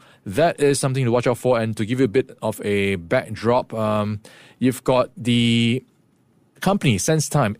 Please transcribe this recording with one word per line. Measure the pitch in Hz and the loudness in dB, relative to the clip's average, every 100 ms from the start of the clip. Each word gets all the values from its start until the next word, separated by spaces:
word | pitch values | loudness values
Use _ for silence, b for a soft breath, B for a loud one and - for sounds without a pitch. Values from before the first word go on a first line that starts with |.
| b b | b b
that | - 98 165 - | -6 0 0 2
is | 143 139 | 2 2
something | 139 131 | 0 0
to | 123 | 0
watch | 120 131 | 2 0
out | 120 | 0
for. | 127 120 | 0 0
And | 113 110 | 0 -4
to | |
give | 107 127 | -4 0
you | |
a | 131 | 2
bit | 131 127 - | 0 -2 -4
of | 110 104 | -6 -4
a | 107 101 98 98 | -2 0 0 -2
backdrop, | 82 127 - 107 110 123 - | -2 -2 -2 -4 0 0 0
um, | 113 107 107 104 104 B B B B | -4 -2 -2 -2 -6 B B B B
you've | 123 127 | -2 0
got | - 127 - - | 0 0 0 -4
the | 123 120 117 117 117 127 - _ _ _ _ _ _ _ | -2 2 2 2 0 -2 -6 _ _ _ _ _ _ _
company, | - 202 160 104 | -2 0 2 2
SenseTime, | - 160 143 151 113 104 | 2 0 0 0 0 0